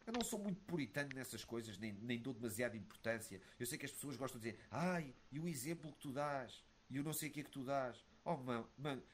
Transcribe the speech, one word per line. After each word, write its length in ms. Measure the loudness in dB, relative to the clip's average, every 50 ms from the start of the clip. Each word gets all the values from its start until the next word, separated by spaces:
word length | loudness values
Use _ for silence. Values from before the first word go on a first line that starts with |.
| -6
Eu 60 | -2 0
não 100 | 0 2
sou 160 | 2 0 0
muito 220 | 0 0 0 -2 0
puritano 480 | 0 2 2 2 2 2 0 0 0 -2
nessas 300 | -4 -4 -4 -4 -6 -4
coisas, 320 | -2 -2 -2 -2 -2 -4 -4
nem, 140 | -4 -4 -2
nem 240 | -2 0 2 2 2
dou 140 | 2 0 -2
demasiada 440 | 0 0 0 2 2 2 2 2
importância. 680 | -2 -6 -8 -10 -2 0 2 2 2 0 -4 -8 -10 -10 -12 -6 -4
Eu 80 | -2
sei 100 | -2 -2
que 100 | -2 -2
as 60 | -4 -4
pessoas 240 | -4 -4 -4 -2
gostam 240 | -2 -2 -2 -2 -2
de 100 | -2 -4 -4
dizer, 120 | -4 -6 -4
"Ai, 420 | 0 2 4 4 4 4 2 -2 -6 -12 -12 -6 -4
e 80 | -2
o 80 | 0 0
exemplo 440 | 0 0 0 0 -2 -2 -2 -6 -8
que 60 | -6
tu 140 | -4 -2 0
dás, 520 | 2 2 4 2 2 0 -2 -6 -12 -16 -20 -20 -18 -8 -2
e 120 | 0 2
o 20 | 2
não 100 | 2 2
sei 160 | 2 0 0
o 40 | -2
que 80 | -4
é 20 | -6
que 80 | -4
tu 140 | -4 -4 0
dás." 380 | 2 4 4 4 2 0 -6 -12 -20 -20 -6 0
Oh, 120 | 0 0
mano, 340 | 2 2 2 2 2 2 0 -4 -2
mano, 240 | 0 0 0 0 -2 -6